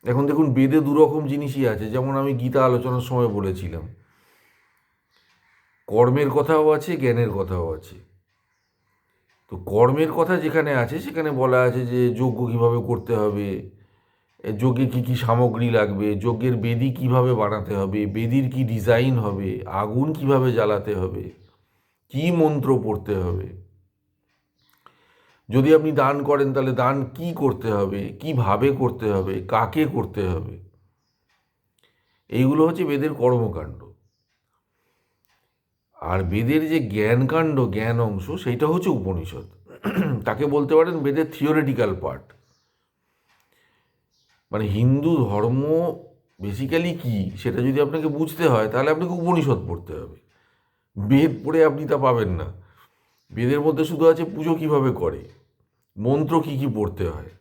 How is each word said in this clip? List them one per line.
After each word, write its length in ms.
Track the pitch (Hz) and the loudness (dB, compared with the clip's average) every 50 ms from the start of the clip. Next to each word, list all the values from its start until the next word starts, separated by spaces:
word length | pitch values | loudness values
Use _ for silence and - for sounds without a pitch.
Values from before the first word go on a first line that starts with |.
| - | -2
এখন 180 | 120 120 131 143 | 0 0 2 2
দেখুন, 200 | 143 143 156 160 143 | 2 4 2 2 4
বেদে 260 | 120 131 135 135 151 156 | 4 4 4 4 4 2
দু 120 | 143 139 143 | 2 4 6
রকম 280 | 151 156 143 147 156 151 | 6 6 6 6 -2 -2
জিনিসই 380 | 135 139 143 147 139 131 139 131 | -2 -4 -4 -4 -4 -2 0 0
আছে, 200 | 117 107 98 107 110 | 0 0 -2 -4 -4
যেমন 220 | 110 127 131 135 135 | -2 -2 -2 0 -2
আমি 160 | 135 135 139 135 | -2 -2 -2 -2
গীতা 260 | 120 123 123 131 139 131 | -2 -4 0 2 4 4
আলোচনার 400 | 127 123 120 123 131 127 123 123 123 | 4 2 2 0 -2 -4 -4 -4 -2
সময় 200 | 127 123 120 110 | 0 0 0 0
বলেছিলাম, 560 | 101 104 98 95 90 - 90 82 82 80 78 - - _ _ _ _ _ _ _ _ _ _ _ _ _ _ _ _ _ _ _ _ _ _ _ _ _ _ _ _ _ _ _ _ _ _ _ _ _ _ - | 0 -2 -2 -2 -4 -4 -8 -10 -10 -10 -12 -14 -18 _ _ _ _ _ _ _ _ _ _ _ _ _ _ _ _ _ _ _ _ _ _ _ _ _ _ _ _ _ _ _ _ _ _ _ _ _ _ 0
কর্মের 400 | 101 113 120 123 131 143 147 139 | 4 4 4 4 4 2 0 2
কথাও 360 | 127 147 135 151 160 156 151 156 | 2 0 2 2 2 4 4 4
আছে, 200 | 151 151 - 180 175 | 2 2 0 -4 -4
জ্ঞানের 340 | 143 135 123 117 120 117 107 | -2 0 0 0 0 0 -2
কথাও 360 | 92 98 92 87 92 90 85 82 | -2 -4 -4 -4 -4 -4 -4 -6
আছে। 240 | 78 76 - - - - - _ _ _ _ _ _ _ _ _ _ _ _ _ _ _ _ _ _ _ _ _ _ _ _ _ _ _ _ _ | -6 -10 -12 -20 -20 -20 -20 _ _ _ _ _ _ _ _ _ _ _ _ _ _ _ _ _ _ _ _ _ _ _ _ _ _ _ _ _
তো 20 | 98 90 92 | -14 -12 -8
কর্মের 440 | 95 98 107 120 127 135 147 160 156 | -2 4 4 4 4 4 2 0 0
কথা 220 | - 170 165 175 185 | 0 -2 0 0 0
যেখানে 340 | 175 156 156 151 160 151 147 139 | 0 0 0 0 0 0 0 0
আছে, 220 | 127 117 - 143 160 | 0 -2 -2 -4 -8
সেখানে 300 | - 139 143 165 160 156 | -8 -6 -6 -4 -4 -2
বলা 260 | 143 131 131 127 127 127 | 0 0 2 2 4 4
আছে 200 | 127 127 123 127 123 | 4 2 0 -2 -4
যে 140 | 120 123 123 123 120 110 | -2 0 2 2 2 2
যজ্ঞ 260 | 110 131 127 113 110 123 | 0 -2 -2 0 -2 -4
কীভাবে 320 | 113 113 117 117 117 117 120 98 | -2 0 2 2 2 2 2 0
করতে 260 | 117 117 - - - 117 | -2 -4 -4 -2 -2 -2
হবে, 340 | 107 107 104 101 104 101 98 95 - - - - _ _ _ _ _ _ _ _ _ _ _ _ _ - | 0 0 0 0 -2 -4 -4 -6 -8 -10 -14 -20 _ _ _ _ _ _ _ _ _ _ _ _ _ -8
এ, 60 | 104 | -8
যজ্ঞে 340 | 110 101 120 131 120 123 135 | -4 0 0 0 2 2 0
কী 140 | 123 127 127 | 0 0 -2
কী 120 | 120 123 123 | -2 -2 -2
সামগ্রী 520 | 117 123 113 117 120 123 120 113 117 120 117 | -2 0 2 2 4 4 2 2 0 0 2
লাগবে, 380 | 113 110 107 101 101 98 104 107 104 | 4 2 2 2 0 -2 0 -2 -2
যজ্ঞের 380 | 101 104 117 113 107 123 127 123 | 0 -2 -2 -2 0 0 -2 0
বেদী 320 | 113 104 117 117 117 131 135 | 0 -2 -2 0 0 0 -2
কীভাবে 400 | 123 - 127 123 127 127 123 127 123 | -2 -2 0 2 2 2 4 2 2
বানাতে 380 | 107 104 101 107 107 95 - 104 | 0 0 0 -2 -4 -4 -4 -2
হবে, 260 | 98 98 98 98 104 104 | -2 -2 -2 -2 -2 -2
বেদীর 400 | 101 98 110 117 113 123 139 135 123 | -2 -2 -4 -2 0 0 0 0 0
কী 100 | 127 131 131 | -2 -2 -2
ডিজাইন 500 | 110 113 110 98 117 117 117 123 135 131 117 | -2 -2 -2 2 2 4 4 4 2 0 0
হবে, 320 | 107 104 98 95 101 95 - 73 - - | 0 -2 -4 -4 -4 -4 -6 -6 -8 -6
আগুন 340 | 95 98 104 107 110 123 139 156 | -4 -4 -4 -2 -2 -2 -2 -2
কীভাবে 360 | 156 151 139 135 139 131 127 127 | -2 -2 0 2 2 4 4 2
জ্বালাতে 400 | 117 113 107 104 104 98 101 107 104 | 2 2 2 2 0 0 -2 -4 -4
হবে, 300 | 92 92 95 101 104 - 92 - _ - _ _ _ _ _ _ _ _ _ _ _ _ _ | -2 -4 -4 -6 -8 -10 -12 -14 _ -20 _ _ _ _ _ _ _ _ _ _ _ _ _
কী 120 | - 135 156 175 | -6 -2 0 0
মন্ত্র 360 | 175 165 156 151 151 143 120 131 131 117 | 2 4 2 2 2 0 2 2 0 0
পড়তে 360 | 104 110 104 - - 107 101 | 0 -4 -6 -4 -4 -4 -2
হবে, 340 | 92 90 87 87 92 95 95 92 - - _ _ _ _ _ _ _ _ _ _ _ _ _ _ _ _ _ _ _ _ _ _ _ _ - _ _ _ _ _ _ _ _ _ _ _ - | -2 -2 -2 -4 -6 -8 -10 -14 -18 -20 _ _ _ _ _ _ _ _ _ _ _ _ _ _ _ _ _ _ _ _ _ _ _ _ -20 _ _ _ _ _ _ _ _ _ _ _ 0
যদি 200 | 104 131 131 151 160 | 2 4 6 8 6
আপনি 160 | 156 151 156 | 6 6 2
দান 240 | 147 143 131 135 143 143 | 2 2 2 2 0 0
করেন, 260 | 139 143 147 139 139 135 | 0 0 2 2 2 0
তাহলে 200 | 131 139 131 131 | 0 0 0 0
দান 240 | 123 131 123 127 135 139 135 123 - | 0 0 0 0 0 -2 -4 -6 -8
কী 140 | - 165 170 | -8 -8 -8
করতে 360 | 160 - 143 131 101 - - 113 | -4 -2 -2 -2 -2 -2 -2 -2
হবে, 280 | 104 101 98 95 98 98 101 107 - - | 0 0 0 -2 -2 -6 -8 -8 -12 -10
কীভাবে 500 | - 156 151 123 113 98 101 104 127 143 | -8 -4 -2 0 0 0 0 2 2 0
করতে 340 | 127 131 131 123 - - 113 107 | 2 0 -2 -2 -2 -2 -2 0
হবে, 220 | 101 95 92 95 98 107 95 | 0 0 0 -2 -4 -6 -4
কাকে 380 | 95 - 110 113 98 - 156 156 | 0 0 0 0 0 0 0 0
করতে 360 | 139 135 123 104 92 - 107 98 | 0 0 -4 -4 -4 -4 -4 -2
হবে, 280 | 92 90 82 90 92 - - - - _ _ _ _ _ _ _ _ _ _ _ _ _ _ _ _ _ _ _ _ _ _ _ _ _ _ _ _ _ _ _ _ | -2 -2 -4 -6 -10 -12 -16 -20 -20 _ _ _ _ _ _ _ _ _ _ _ _ _ _ _ _ _ _ _ _ _ _ _ _ _ _ _ _ _ _ _ _
এইগুলো 320 | 107 113 131 131 147 156 156 | 0 2 2 2 4 4 2
হচ্ছে 200 | 165 165 180 180 | 2 2 -2 -2
বেদের 280 | 147 143 135 143 156 147 | -2 -2 -2 -2 -4 -2
কর্মকাণ্ড। 640 | - 117 127 123 120 113 101 90 92 - - - - - - - _ _ _ _ _ _ _ _ _ _ _ _ _ _ _ _ _ _ _ _ _ _ _ _ _ _ _ _ _ _ _ _ _ _ _ _ _ _ _ _ - | 2 2 2 4 2 0 -2 -4 -8 -10 -10 -14 -16 -20 -20 -20 _ _ _ _ _ _ _ _ _ _ _ _ _ _ _ _ _ _ _ _ _ _ _ _ _ _ _ _ _ _ _ _ _ _ _ _ _ _ _ _ -12
আর 200 | - 85 90 95 | -6 -2 -2 -2
বেদের 400 | 92 87 98 107 117 120 147 156 156 156 | 0 0 -2 0 0 2 2 0 0 0
যে 100 | 160 160 131 101 | -2 -2 -2 -2
জ্ঞানকাণ্ড, 680 | 98 107 104 107 120 123 135 131 151 165 160 156 147 135 127 104 | -2 0 2 2 2 2 2 2 0 0 0 0 0 0 0 0
জ্ঞান 280 | 92 107 110 113 117 117 | -2 -2 -2 0 0 0
অংশ, 260 | 117 110 101 95 90 92 - | 0 -2 -2 -6 -6 -8 -10
সেইটা 300 | - - 123 120 120 151 | -6 -4 -4 -2 0 0
হচ্ছে 240 | 151 165 180 180 202 | 0 0 0 0 0
উপনিষদ। 560 | 143 113 92 95 92 82 80 - - - - - - _ _ - - - - | -2 -2 -2 -4 -4 -4 -6 -8 -12 -14 -16 -18 -20 _ _ -20 -20 -8 -8
<clears throat> 400 | 208 - 185 185 151 127 107 - | -4 -2 -2 -2 -2 -2 -2 -2
তাকে 180 | 113 107 117 147 | -4 -2 -2 -2
বলতে 260 | 147 139 147 143 135 156 | 0 0 0 0 4 4
পারেন 200 | 160 165 180 175 160 | 4 4 4 0 -2
বেদের 280 | 135 143 139 156 160 156 | -2 0 0 0 -2 -2
থিওরিটিক্যাল 600 | - - 143 151 156 156 147 135 127 113 113 101 92 | -4 -2 0 2 2 2 2 0 0 0 0 0 0
পার্ট। 320 | 90 78 69 64 - - _ - _ _ _ _ _ _ _ _ _ _ _ _ _ _ _ _ _ _ _ _ _ _ _ _ _ _ _ _ _ _ _ _ _ _ _ _ _ _ _ _ _ _ _ | -4 -6 -8 -8 -8 -16 _ -20 _ _ _ _ _ _ _ _ _ _ _ _ _ _ _ _ _ _ _ _ _ _ _ _ _ _ _ _ _ _ _ _ _ _ _ _ _ _ _ _ _ _ _
মানে, 120 | - 107 110 101 | -4 -4 -2 -2
হিন্দু 440 | 98 107 120 127 135 143 147 165 170 147 120 | 0 2 4 4 2 2 2 2 2 2 0
ধর্ম 380 | 101 101 104 107 120 127 135 143 151 156 165 175 170 - - - - _ _ _ _ _ _ | 0 0 0 0 0 0 0 0 0 0 0 0 -2 -4 -8 -16 -20 _ _ _ _ _ _
basically 520 | 95 101 98 117 135 135 160 165 170 175 160 | -8 -8 -6 -6 -4 -2 0 0 0 -2 -4
কী, 220 | - 151 127 110 101 92 92 - | -4 -4 -4 -2 -2 -4 -4 -6
সেটা 220 | - - - - 107 | -4 -4 -2 -2 0
যদি 180 | 123 135 135 143 | 0 0 2 2
আপনাকে 280 | 147 139 160 160 156 156 | 0 0 0 -2 -2 -2
বুঝতে 360 | 143 151 160 156 - - 170 151 | -2 -2 -4 -4 -2 0 2 4
হয়, 200 | 123 107 110 107 | 4 4 2 2
তাহলে 200 | 113 123 135 151 | 0 0 2 2
আপনাকে 220 | 156 160 180 170 | 2 0 -2 -4
উপনিষদ 460 | 180 170 165 175 175 165 143 139 123 92 90 | -4 -4 0 0 2 2 2 2 0 0 -2
পড়তে 260 | 87 87 87 - - | -8 -8 -8 -10 -12
হবে। 260 | 78 76 - - 78 - _ _ _ _ _ _ _ _ _ _ _ _ _ _ _ | -12 -12 -12 -14 -18 -20 _ _ _ _ _ _ _ _ _ _ _ _ _ _ _
বেদ 360 | 101 101 104 135 139 156 160 123 107 | -8 0 4 4 6 6 4 2 -4
পড়ে 180 | 101 143 160 160 156 | -6 0 4 4 4
আপনি 180 | 151 139 147 156 | 4 4 0 -2
তা 100 | - 160 139 | -2 -2 0
পাবেন 320 | 135 127 123 117 107 92 | 2 2 2 2 0 -2
না। 180 | 90 80 78 90 - - - _ _ _ _ _ _ _ _ _ _ _ _ _ | -2 -4 -6 -10 -12 -16 -20 _ _ _ _ _ _ _ _ _ _ _ _ _
বেদের 280 | 92 104 120 123 143 147 | -6 -2 0 0 0 2
মধ্যে 240 | 147 160 151 143 160 | 2 0 2 2 -2
শুধু 200 | 156 170 147 160 | -2 0 6 6
আছে 180 | 165 160 160 170 | 6 6 6 0
পুজো 280 | - - 156 156 160 160 | -6 -6 -4 0 0 0
কীভাবে 360 | 165 156 151 151 143 135 127 | 0 2 2 2 4 2 2
করে, 300 | - - 90 80 71 69 - - - _ _ _ _ _ _ _ _ _ _ _ _ | 0 0 -2 -4 -4 -6 -14 -18 -20 _ _ _ _ _ _ _ _ _ _ _ _
মন্ত্র 380 | - 107 123 135 147 151 131 165 170 | -4 -2 0 0 0 0 2 0 0
কী 120 | 160 160 139 131 | 0 0 -4 -4
কী 100 | 139 135 104 | -4 -2 -2
পড়তে 300 | 107 104 92 - - 95 82 | -2 -4 -4 -4 -4 -6 -6
হয়। 240 | 76 76 76 76 - _ | -6 -8 -14 -16 -20 _